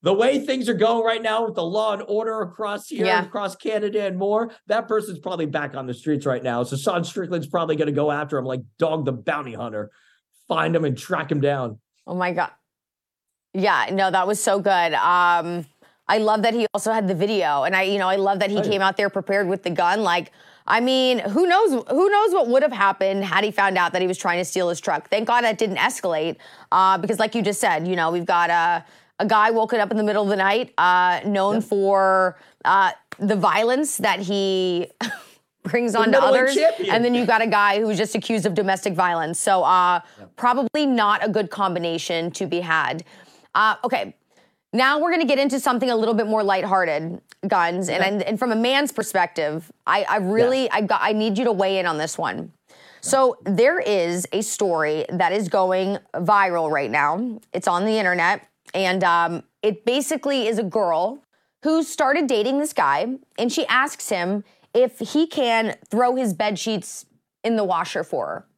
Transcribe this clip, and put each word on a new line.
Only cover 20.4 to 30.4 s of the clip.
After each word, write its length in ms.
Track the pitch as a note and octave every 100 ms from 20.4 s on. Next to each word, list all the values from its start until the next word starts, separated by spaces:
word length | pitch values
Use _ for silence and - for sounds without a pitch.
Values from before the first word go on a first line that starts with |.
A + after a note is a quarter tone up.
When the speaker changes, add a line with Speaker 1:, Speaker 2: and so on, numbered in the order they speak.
| - - -
Speaker 2:
I 120 | G#3+
mean, 400 | B3 C4 B3+ B3
who 280 | - G#3 F4+
knows, 360 | F4+ A4 C4 -
who 200 | C4+ F#4+
knows 240 | G4+ G#4+
what 140 | F4+ A#3+
would 140 | B3+
have 100 | D4
happened 520 | A3 G3+ F#3+ F#3+ G3 G3
had 180 | F3
he 80 | G#3+
found 260 | G#3 G3+ F#3
out 160 | E3+
that 80 | F3
he 60 | F#3
was 100 | F3+
trying 200 | F#3+ F3
to 80 | F3+
steal 240 | - F3+
his 100 | E3+
truck. 300 | - D3+ -
Thank 180 | G#3 A3
God 140 | A#3+
that 160 | A#3+ G#3+
didn't 200 | A3+ F3+
escalate, 600 | G3 B3+ F#3+ D#3+ E3 - - - -
uh, 260 | F3+ F#3+ F#3+
because 220 | G3 G#3+
like 160 | A3 A#3+
you 60 |
just 180 | G3+ G3+
said, 280 | G#3+ D#3+ E3+
you 80 | F3+
know, 160 | E3
we've 140 | F3 E3+
got 240 | F3 E3+
a, 360 | E3+ E3+ E3+ - - _ _
a 60 | A3
guy 240 | G#3+ G#3+
woken 280 | A3+ A3 A#3
up 100 | G#3
in 60 | A3+
the 60 |
middle 200 | G#3+ G#3
of 60 | G3+
the 60 |
night, 380 | G3+